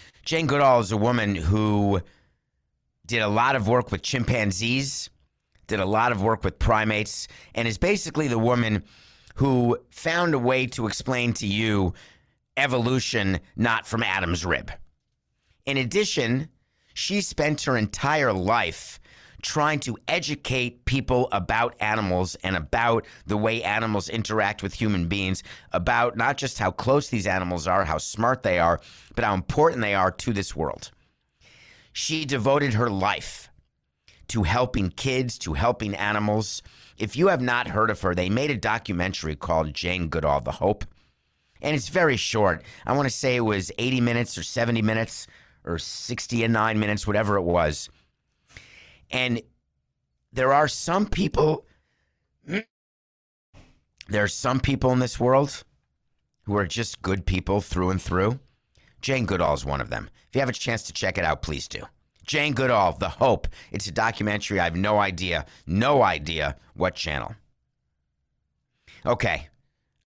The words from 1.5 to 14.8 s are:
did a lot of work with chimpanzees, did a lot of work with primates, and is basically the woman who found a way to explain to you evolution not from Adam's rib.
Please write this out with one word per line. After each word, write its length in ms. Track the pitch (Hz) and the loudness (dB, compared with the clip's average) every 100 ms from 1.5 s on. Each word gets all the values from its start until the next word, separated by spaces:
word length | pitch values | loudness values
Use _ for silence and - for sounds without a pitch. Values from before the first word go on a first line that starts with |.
| 104 107 104 101 95 - _ _ _ _ _ _ _ _ _ - | 2 4 2 2 2 -2 _ _ _ _ _ _ _ _ _ -6
did 160 | 117 | -2
a 60 | 107 | 2
lot 280 | 104 123 135 | 2 4 2
of 100 | 101 | 2
work 240 | 120 120 | 2 0
with 120 | 95 | -4
chimpanzees, 1080 | - 135 117 123 104 90 117 127 139 - - _ _ _ _ _ - | -4 -2 0 0 0 -2 0 -2 -2 -6 -10 _ _ _ _ _ -6
did 140 | 104 | -2
a 40 | |
lot 280 | 95 107 123 | 0 2 2
of 100 | 110 | 2
work 220 | 104 110 | 2 0
with 160 | 98 - | -2 0
primates, 680 | - 110 110 107 107 - - - - - | 2 4 2 0 -2 -8 -12 -16 -12 -4
and 100 | 117 | -4
is 100 | 104 | 0
basically 520 | 175 202 165 151 151 | 0 0 -2 -2 0
the 100 | 117 | 2
woman 460 | 113 123 113 107 - - - - - - | 2 2 2 0 -4 -16 -20 -20 -10 0
who 420 | 135 127 120 - - | 2 4 2 0 -4
found 460 | - 165 170 175 | -8 -2 0 2
a 40 | 147 | 2
way 280 | 120 131 127 | 2 2 0
to 220 | - 110 | -2 -4
explain 440 | - - 127 120 | -4 -2 0 0
to 140 | 113 104 | 0 -2
you 480 | 101 113 101 92 - - _ _ _ _ - | 0 2 2 0 -2 -12 _ _ _ _ -2
evolution 840 | 139 127 117 131 - 117 98 90 - | 0 2 2 0 0 0 0 -2 -4
not 320 | - 117 113 - | -2 0 0 -2
from 160 | 113 | -4
Adam's 420 | 113 95 90 85 | -2 -2 -2 -2
rib. 280 | 87 69 - - | -2 -2 -4 -14